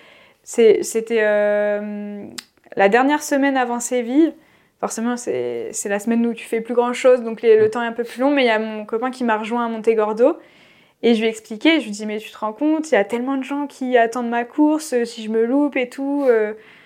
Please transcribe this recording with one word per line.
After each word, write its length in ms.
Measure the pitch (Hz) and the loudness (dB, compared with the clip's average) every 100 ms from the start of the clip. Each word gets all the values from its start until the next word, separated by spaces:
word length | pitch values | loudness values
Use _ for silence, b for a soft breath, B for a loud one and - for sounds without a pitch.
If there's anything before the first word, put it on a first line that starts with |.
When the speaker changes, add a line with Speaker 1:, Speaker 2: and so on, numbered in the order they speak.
| B B B B | B B B B
Speaker 1:
c'est, 400 | - - 220 - | -6 4 6 4
c'était, 380 | - 226 226 226 | 0 -4 -2 0
euh, 1000 | 214 208 208 208 208 208 208 208 208 208 202 - - _ - - | 2 2 2 0 0 -2 -6 -10 -10 -12 -14 -18 -20 _ -8 2
la 120 | 196 | 4
dernière 340 | 233 269 294 | 4 2 0
semaine 340 | - 277 277 262 | 0 0 2 0
avant 240 | 240 240 | -2 -4
Séville. 520 | - 247 226 277 320 - b b b b | -4 -4 0 2 2 0 b b b b
Forcément, 360 | 202 - 233 240 | -8 -4 -4 -4
c'est, 500 | 214 127 120 120 113 | -4 -4 -4 -6 -8
c'est 180 | - 208 | -8 -6
la 80 | 202 | -4
semaine 260 | 226 233 233 | -2 0 0
où 60 | |
tu 140 | 226 - | -4 -6
fais 160 | 226 | -6
plus 120 | 233 | -2
grand-chose, 480 | 240 240 240 262 247 | -2 0 2 4 4
donc 200 | 226 226 | 2 0
les, 160 | 233 220 | 4 6
le 80 | 214 | 4
Speaker 2:
Mm. 40 | |
Speaker 1:
temps 120 | 240 | 0
est 40 | 233 | -4
un 60 | |
peu 120 | 233 | -6
plus 160 | 233 233 | -8 -2
long, 100 | 277 | 0
mais 140 | 285 | 2
il 20 | 247 | 2
y 40 | |
a 80 | 214 | 2
mon 280 | 220 214 208 | -2 -10 -6
copain 240 | 226 254 | -4 -4
qui 140 | 247 | -4
m'a 120 | 240 214 | -2 -2
rejoint 300 | 220 240 233 | -2 -4 -4
à 20 | |
Montegordo. 720 | 226 214 214 214 220 269 339 B B B B B B | -2 0 2 0 4 2 2 B B B B B B
Et 120 | 233 | 2
je 60 | 220 | 4
lui 60 | 226 | 2
ai 40 | |
expliqué, 500 | 220 - 214 311 320 | -4 -10 -2 2 2
je 40 | |
lui 40 | 226 | 0
ai 40 | |
dit, « 140 | 208 214 | -8 -8
Mais 120 | 214 | -8
tu 120 | 214 | -10
te 60 | - | -8
rends 140 | 214 | -8
compte, 380 | 214 302 311 311 | -2 0 0 2
il 40 | |
y 40 | 254 | 0
a 60 | |
tellement 320 | 247 240 254 269 | 2 -2 -4 -4
de 40 | |
gens 240 | 254 285 285 | -4 -6 -8
qui 300 | - 254 247 | -8 0 2
attendent 320 | 226 247 240 | 2 -2 -4
ma 160 | 233 | -4
course, 480 | 240 - 302 302 311 | -2 2 2 2 -2
euh, 120 | 247 233 | -2 -2
si 160 | 233 | -6
je 80 | 214 | -4
me 140 | 226 233 | 0 2
loupe 300 | 277 294 269 | 2 0 -2
et 120 | 247 | -4
tout. » 360 | 269 277 285 269 | -6 -4 0 2
Euh, 240 | 226 208 214 B B | 2 0 -6 B B